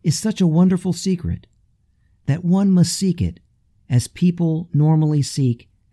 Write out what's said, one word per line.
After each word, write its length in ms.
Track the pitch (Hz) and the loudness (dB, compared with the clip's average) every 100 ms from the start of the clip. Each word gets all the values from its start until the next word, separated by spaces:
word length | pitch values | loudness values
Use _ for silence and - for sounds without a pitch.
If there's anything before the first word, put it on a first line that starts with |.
is 160 | 170 - | -4 -2
such 220 | 214 - | -2 0
a 80 | 180 | 0
wonderful 460 | 160 185 185 185 | 4 2 2 -2
secret 520 | 170 190 180 85 85 - _ _ _ _ _ _ _ - | -4 -4 -4 -4 -8 -10 _ _ _ _ _ _ _ -4
that 200 | 147 175 | -4 0
one 260 | 190 196 | 2 2
must 220 | 185 170 | 4 2
seek 280 | - 190 - | 0 -2 -2
it 200 | 87 - _ _ _ _ - | -4 -6 _ _ _ _ -2
as 180 | 123 - | -2 -2
people 640 | - 180 175 170 160 175 | -2 -2 0 -2 -4 -4
normally 480 | 147 151 156 156 151 | 0 2 2 2 0
seek 480 | 135 - 131 120 - _ _ | -2 -2 -2 -2 -8 _ _